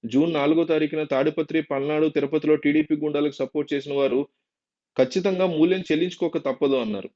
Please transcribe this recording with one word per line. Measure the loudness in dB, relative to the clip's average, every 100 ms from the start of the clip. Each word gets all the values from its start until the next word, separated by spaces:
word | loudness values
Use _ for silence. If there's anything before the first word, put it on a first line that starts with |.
జూన్ | -2 0 0
నాలుగో | 0 0 2 2
తారీఖున | 0 0 -4
తాడిపత్రి, | -2 0 0 0 -2 -2
పల్నాడు, | -4 -4 -2 0 0
తిరుపతిలో | 0 -2 -2 2 2
టీడీపీ | 4 2 0 -2
గుండాలకు | -2 0 -2 -2
సపోర్ట్ | -6 -4 -2
చేసిన | -4 -2
వారు | 0 2 0 -2 _ _ _ _ _ _ 0
ఖచ్చితంగా | 0 2 0 0 0
మూల్యం | 4 2 2
చెల్లించుకోక | 0 0 0 -2 -4 -2
తప్పదు | -4 0 2 2
అన్నారు. | 0 -6 -10